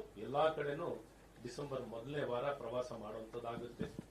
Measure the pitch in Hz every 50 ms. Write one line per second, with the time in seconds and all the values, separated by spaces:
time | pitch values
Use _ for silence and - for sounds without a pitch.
0 | - - - 104 107 120 131 147 156 160 156 147 - 143 143 160 175 151 120 107
1 | - - - - - - - - - 120 - - 143 139 131 127 113 107 113 117
2 | 113 135 147 147 131 123 120 120 135 143 143 - - - 123 123 123 - 117 110
3 | 104 107 110 113 110 - - 120 117 117 117 117 120 120 - - - - - -
4 | - -